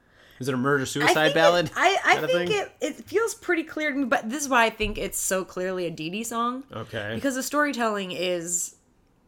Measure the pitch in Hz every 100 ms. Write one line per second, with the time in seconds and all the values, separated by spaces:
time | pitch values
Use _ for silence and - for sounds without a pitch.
0 | _ _ - - 127 127 135 143 127 143
1 | 151 156 156 160 170 175 165 - 339 392
2 | 302 370 156 - 349 415 - - 302 -
3 | - 370 453 - - 330 311 311 302 269
4 | 254 269 220 294 277 247 226 220 214 214
5 | 190 - - 190 180 180 185 185 170 156
6 | 160 202 233 233 240 254 - 110 113 110
7 | 104 113 277 254 254 285 294 233 226 202
8 | 185 165 180 175 170 175 - - _ _
9 | _ _